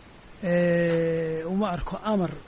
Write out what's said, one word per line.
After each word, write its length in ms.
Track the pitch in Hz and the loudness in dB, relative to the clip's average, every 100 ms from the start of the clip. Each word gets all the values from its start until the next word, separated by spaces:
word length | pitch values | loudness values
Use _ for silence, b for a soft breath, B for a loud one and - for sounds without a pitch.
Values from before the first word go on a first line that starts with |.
| - - - - | -20 -20 -20 -8
Ee, 1040 | 180 175 175 170 170 165 165 165 160 160 | 0 2 4 4 2 2 2 0 -2 -4
uma 220 | 165 190 208 | -4 -2 -2
arko 260 | 175 - 190 | -2 -6 -6
amar 300 | 214 208 165 151 | -2 0 0 -4